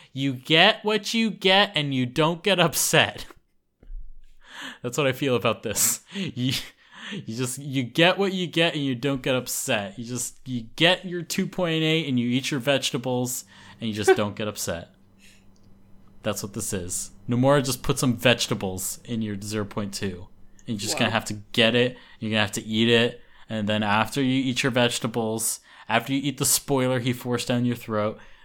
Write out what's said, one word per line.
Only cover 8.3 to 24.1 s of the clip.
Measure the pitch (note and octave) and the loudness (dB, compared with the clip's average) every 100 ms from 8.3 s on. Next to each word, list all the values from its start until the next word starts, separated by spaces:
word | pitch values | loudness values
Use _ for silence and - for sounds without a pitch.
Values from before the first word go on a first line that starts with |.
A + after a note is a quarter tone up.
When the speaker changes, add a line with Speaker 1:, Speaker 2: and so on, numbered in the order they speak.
Speaker 1:
you | F#3 E3+ | -2 -2
get, | E3 E3 D3+ | 0 0 0
and | |
you | C#3 A#2+ | -2 -2
don't | C#3 C#3 | -2 -2
get | C#3 B2+ | 0 -2
upset. | B2 - - A2 G2 G#2+ | -2 -6 -2 -2 -2 -10
You | A#2 | -8
just, | B2 - - - | -6 -8 -10 -8
you | B2 A2+ - | -8 -8 2
get | E3 F#3 F#3 | 2 2 -2
your | F3 | -8
two | D#3+ - F3+ | -4 -2 -2
point | - F3 D#3+ | -2 0 0
eight, | D#3+ D#3+ C#3+ | 2 0 0
and | B2 | 0
you | A#2+ | 2
eat | B2+ B2+ | 0 0
your | D3 | -2
vegetables, | C3 C3+ - C#3 B2+ B2 B2 - - - - - | 0 0 0 -4 -2 -2 -2 -6 -12 -20 -20 -8
and | A2+ | -6
you | G#2 | 0
just | G#2 F#4+ | 2 4
don't | G#2 G2+ | 2 -4
get | G#2+ | -6
upset. | G#2 - E2+ - _ _ _ - - - - - - - - - - | -6 -6 -6 -10 _ _ _ -20 -20 -20 -20 -20 -20 -20 -20 -20 -8
That's | A2 G#2 | -6 -6
what | G#2 | -6
this | A2+ - | -8 -6
is. | F#2+ F2 - - - - | -6 -6 -8 -8 -10 -2
Nomura | A#2+ C3+ D3 | 2 4 4
just | C3 B2+ | 2 -2
put | - C#3+ | -2 0
some | C3+ G#2+ | 0 2
vegetables | C3 A#2 - A2 G2 F#2 - - - | 2 2 0 -2 -4 -6 -8 -10 -8
in | A#2 | -6
your | G#2+ G2+ | -4 -6
zero | G#2 G#2+ G2+ | -6 -4 -4
point | - G2+ | -6 -6
two. | - G2 F2 F2+ - - - - | -6 -6 -6 -14 -18 -20 -16 -8
And | |
you're | G#2+ | -6
just | A2+ - | -4 0
Speaker 2:
Wow. | |
Speaker 1:
gonna | A2+ | 0
have | A2 - | 0 -4
to | G#2 - | -8 -4
get | - A2+ A#2+ | 2 4 4
it, | B2+ B2+ - - | 2 -2 -16 -10
you're | A2 | -2
gonna | A2 | 0
have | G#2 | 0
to | A2+ A2 | -2 -2
eat | A2 A#2 | 2 6
it, | A#2 A#2+ - - - - | 6 4 -2 -16 -20 -8
and | A2 G#2 | -4 0
then | G#2+ | 0
after | G#2+ G#2+ A2 | 2 2 2